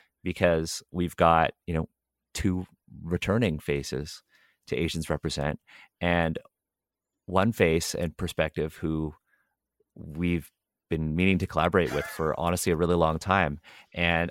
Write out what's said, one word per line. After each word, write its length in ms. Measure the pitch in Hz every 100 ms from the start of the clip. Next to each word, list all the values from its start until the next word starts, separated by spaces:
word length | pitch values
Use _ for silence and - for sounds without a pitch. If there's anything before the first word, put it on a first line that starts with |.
| _ _
because 600 | 92 87 90 82 80 - -
we've 260 | 90 87 -
got, 360 | 85 82 80 - -
you 80 |
know, 140 | 82 80 _ _ _ _
two 340 | - 101 90 92 _ _ 73
returning 560 | 80 87 - 104 113 78
faces 640 | - 71 69 65 76 - _ _ _ _ -
to 80 | 62
Asians 340 | 82 82 80
Represent 500 | 78 80 73 73 73 _ - - -
and 380 | 87 87 82 80 - _ _ _ _ _ _ _ -
one 260 | 90 101
face 420 | 113 87 80 -
and 220 | - 85 -
perspective 580 | 87 - 78 - 78
who 400 | - 82 78 78 73 _ _ _ _ _ _ _
we've 560 | - 82 76 87 85 - _ _ _ -
been 240 | 80 78
meaning 240 | 78 92 95
to 80 | 92
collaborate 480 | - 82 92 82
with 100 | 73
for 340 | - - 78 -
honestly 340 | 85 87 -
a 40 | 80
really 200 | 85 87
long 220 | 80 80
time. 420 | - 95 82 73 - - -
And 360 | - 87 85 85